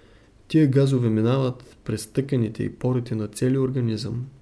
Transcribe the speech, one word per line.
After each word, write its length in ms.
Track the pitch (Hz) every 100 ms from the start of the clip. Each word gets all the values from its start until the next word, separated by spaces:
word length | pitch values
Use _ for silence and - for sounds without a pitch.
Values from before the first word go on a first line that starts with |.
| - - _ - -
Тия 200 | 156 147
газове 420 | 131 139 131 117
минават 680 | 110 113 135 131 131 - -
през 240 | - 107 -
тъканите 560 | - 139 131 110 113
и 120 | 104 -
порите 400 | 123 127 120 110
на 120 | 104
целия 340 | - 127 135
организъм, 680 | 131 135 117 107 107 120 135 -